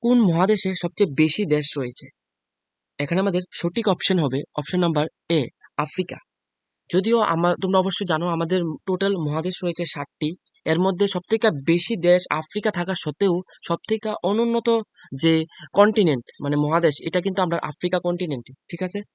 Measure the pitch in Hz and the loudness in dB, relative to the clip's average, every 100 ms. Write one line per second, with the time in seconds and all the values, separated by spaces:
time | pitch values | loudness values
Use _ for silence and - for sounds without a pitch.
0 | 240 247 214 165 190 214 190 185 175 - | 4 4 4 4 2 2 0 -4 -6 0
1 | 196 135 156 - 196 147 147 - 127 123 | 0 2 2 2 0 0 0 -4 -6 -8
2 | - _ _ _ _ _ _ _ _ _ | -20 _ _ _ _ _ _ _ _ _
3 | 143 175 196 175 180 - 175 180 214 190 | -2 0 2 -2 -4 -4 -4 -2 0 0
4 | - 185 147 131 - - 143 180 175 151 | 2 2 2 0 -4 -8 -4 0 2 2
5 | 156 _ _ 170 123 _ - - 147 - | -2 _ _ 0 0 _ -16 -6 -6 -4
6 | 180 - _ _ _ _ _ _ _ 175 | -6 -8 _ _ _ _ _ _ _ -2
7 | 196 233 214 165 175 175 185 190 185 180 | 2 2 2 2 0 0 2 2 2 -2
8 | - 160 175 165 165 185 170 156 - 185 | -2 -2 0 -2 0 0 -2 -6 -4 -2
9 | 196 196 151 151 165 180 180 170 170 - | 0 0 -2 -2 -4 -4 -6 -4 -6 -6
10 | 143 _ 151 180 _ _ - 160 185 180 | -12 _ -6 -6 _ _ -2 0 2 2
11 | 202 185 - 220 226 151 135 170 - 226 | 0 -2 -2 0 0 0 0 0 0 0
12 | 170 180 175 151 156 214 214 196 175 185 | 4 4 2 -4 -4 -4 -4 -2 -4 -4
13 | - 147 202 175 180 - - 170 - 220 | -4 0 0 0 -4 -14 -6 -6 -2 -4
14 | 220 208 - 208 233 233 226 226 214 _ | -4 -4 -2 0 2 0 2 0 0 _
15 | - 135 165 160 160 - 160 - 208 220 | -14 -2 2 2 0 -10 -6 4 4 6
16 | 185 135 - - 143 147 147 160 165 143 | 4 2 -4 -10 -4 0 2 2 2 0
17 | 185 185 185 185 180 165 - 151 180 180 | -4 -2 -2 -2 -2 -2 -6 -6 -4 -2
18 | 175 175 175 135 117 135 _ 175 185 202 | -2 -4 -4 -6 -8 -20 _ -8 -6 -8
19 | 208 | -12